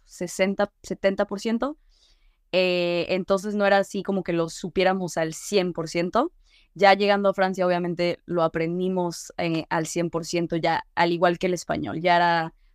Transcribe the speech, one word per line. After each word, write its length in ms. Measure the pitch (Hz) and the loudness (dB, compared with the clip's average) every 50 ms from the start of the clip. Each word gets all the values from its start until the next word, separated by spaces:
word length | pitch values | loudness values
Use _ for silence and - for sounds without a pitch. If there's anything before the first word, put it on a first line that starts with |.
| _ | _
sesenta, 680 | _ - - 185 170 - - 190 196 196 - 202 202 _ _ - | _ -12 -10 -10 -8 -2 -2 0 0 0 -2 -2 -4 _ _ -10
setenta 420 | - 190 - - 196 196 196 202 | -10 -8 0 0 0 2 0 -2
por 140 | - 208 196 | -2 -2 -6
ciento, 380 | - 226 226 226 247 277 311 _ _ _ _ _ _ _ _ _ _ _ _ _ _ - | -4 -2 -2 -2 -2 -4 -6 _ _ _ _ _ _ _ _ _ _ _ _ _ _ -2
eh, 560 | - 185 185 180 180 175 175 175 175 175 165 - | 0 2 2 2 2 0 0 0 0 -2 -2 -2
entonces 460 | 185 185 185 - 196 190 190 214 202 | -2 -4 0 0 0 0 0 -4 -2
no 100 | 208 202 | 2 4
era 120 | 196 196 196 | 4 4 4
así 240 | 190 - - 196 180 | 4 0 -4 -8 -4
como 200 | - 196 190 175 | -2 -4 -4 -2
que 100 | - 170 | -2 -2
lo 160 | 170 165 160 | -2 -2 -2
supiéramos 680 | - - - 175 - 190 180 185 185 190 185 160 - 170 | -4 -10 -10 -4 0 2 2 2 2 0 -2 -4 -4 -4
al 160 | 160 160 156 | -4 -4 -6
cien 400 | - - - 202 196 180 180 165 | -10 -10 -2 0 0 0 0 -2
por 160 | - 165 156 | -6 -8 -4
ciento. 420 | - 170 170 185 - 226 294 359 _ _ _ _ _ _ _ _ - | -2 -2 -2 0 0 0 0 0 _ _ _ _ _ _ _ _ -2
Ya 180 | 160 196 196 196 | 4 6 6 6
llegando 360 | 196 208 202 202 202 202 196 | 6 4 2 2 4 2 0
a 40 | 190 | 2
Francia, 320 | 196 190 185 185 190 180 | 2 0 0 0 0 0
obviamente, 540 | 180 180 175 180 175 175 170 175 175 - - _ | 0 0 0 0 -4 -2 -2 -2 -2 -2 -4 _
lo 180 | - 170 170 165 | -4 0 0 0
aprendimos, 920 | 160 - 165 165 165 175 180 185 185 185 185 175 175 165 - - - - - | 0 0 -2 -2 -2 -2 -2 -2 -2 0 -2 -2 -4 -4 -8 -14 -16 -8 -6
eh, 280 | 175 170 165 160 - - | -4 -2 -2 -4 -4 -4
al 180 | 170 170 160 - | -4 -4 -4 -4
cien 220 | - 175 170 170 | -4 -4 -4 -2
por 160 | - 165 165 | -4 -6 -6
ciento, 320 | - - 170 170 160 170 165 | -4 -4 -2 -2 -2 -2 -2
ya 280 | 156 165 165 - - _ - | 0 0 -2 -2 -4 _ -2
al 160 | - 175 170 | 0 0 0
igual 280 | 175 165 180 175 175 - | 2 2 2 2 2 2
que 80 | - 180 | -2 -2
el 60 | 180 | -2
español, 480 | 170 - - 156 160 151 - 104 160 | -2 -4 -6 -6 -4 -4 -6 -6 -2
ya 160 | 170 180 175 170 | 2 2 4 4
era, 360 | 175 170 170 165 160 165 _ _ _ _ _ | 4 4 2 0 -2 -4 _ _ _ _ _